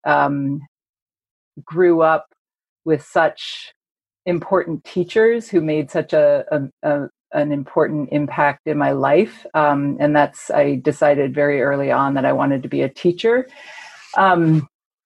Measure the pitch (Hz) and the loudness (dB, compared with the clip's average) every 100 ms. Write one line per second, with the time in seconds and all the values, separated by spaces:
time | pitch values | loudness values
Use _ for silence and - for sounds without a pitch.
0 | - 147 143 143 139 143 147 _ _ _ | 0 2 2 -2 -4 -6 -10 _ _ _
1 | _ _ _ _ _ - - 160 180 165 | _ _ _ _ _ -20 -8 2 2 4
2 | 160 160 - _ _ _ _ _ 160 147 | 2 0 -4 _ _ _ _ _ -4 -4
3 | - 175 160 - - - - _ _ _ | -2 0 0 -2 -14 -14 -18 _ _ _
4 | _ _ 180 175 - 185 165 151 - 185 | _ _ -4 -4 -2 -2 -2 -8 -8 -6
5 | 170 220 226 233 226 180 156 156 143 170 | -2 2 2 0 -2 -2 0 -2 -2 -4
6 | 156 156 147 143 - 151 135 _ 151 147 | 0 2 4 2 0 -4 -4 _ -4 -4
7 | 135 _ _ 151 147 143 139 - 156 - | -6 _ _ -4 -2 -2 -2 0 0 -2
8 | - - 98 - 143 139 156 147 139 139 | -4 -4 -2 0 -2 -2 -4 -2 0 0
9 | 135 151 220 - - 156 147 143 143 139 | 2 2 0 -4 -6 0 0 0 -2 -2
10 | 147 151 143 - - 156 143 135 151 143 | 0 2 0 -2 -4 0 0 0 -2 0
11 | 151 143 139 139 143 143 135 139 139 127 | 2 2 0 0 0 0 0 -2 0 0
12 | 139 139 135 135 139 135 123 143 135 - | 0 0 0 0 0 -2 -4 -4 -4 -2
13 | 180 175 226 247 254 - - - - - | -2 0 0 0 -2 -12 -20 -20 -20 -20
14 | - - 190 175 160 156 139 _ _ _ | -8 0 2 4 4 2 -2 _ _ _